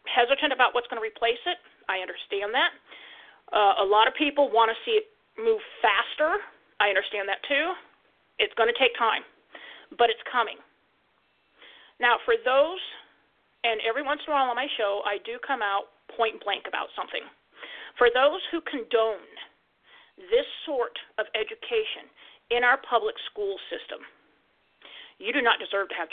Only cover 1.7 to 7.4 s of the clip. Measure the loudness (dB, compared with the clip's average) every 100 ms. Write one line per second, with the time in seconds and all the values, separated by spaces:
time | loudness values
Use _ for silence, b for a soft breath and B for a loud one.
1.7 | _ -8 -6 -6 -10 -6 -6 -2 0 0
2.7 | -2 -20 B B B B B -2 4 4
3.7 | 4 4 6 4 2 0 2 4 4 4
4.7 | 2 0 0 0 _ _ -4 0 0 -2
5.7 | -2 2 2 0 0 0 0 -6 -20 _
6.7 | 0 0 2 -2 -6 -4 -6